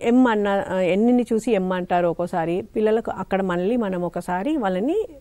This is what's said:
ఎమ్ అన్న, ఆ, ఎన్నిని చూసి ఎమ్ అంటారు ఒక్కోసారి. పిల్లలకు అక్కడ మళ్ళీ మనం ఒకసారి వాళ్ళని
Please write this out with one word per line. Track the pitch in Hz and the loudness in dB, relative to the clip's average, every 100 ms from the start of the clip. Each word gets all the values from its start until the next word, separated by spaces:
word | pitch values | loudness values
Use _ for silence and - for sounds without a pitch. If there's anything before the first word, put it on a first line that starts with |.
ఎమ్ | 233 247 254 | 2 4 4
అన్న, | 214 202 196 - | 2 2 0 0
ఆ, | |
ఎన్నిని | 185 185 185 233 247 240 | 0 0 2 4 2 2
చూసి | 220 220 | -2 0
ఎమ్ | 208 185 | 0 0
అంటారు | 185 180 180 175 | -2 0 0 2
ఒక్కోసారి. | 160 175 180 160 180 | 0 -4 -2 -2 -4
పిల్లలకు | 220 226 214 220 - | -4 -2 2 2 -2
అక్కడ | - 185 190 | -6 -4 -2
మళ్ళీ | 190 175 185 247 | 0 0 0 0
మనం | 208 185 | -2 -2
ఒకసారి | 175 175 175 180 220 311 | -4 -6 -6 -4 -2 -2
వాళ్ళని | 202 185 240 403 403 330 | 0 0 0 -2 -4 -8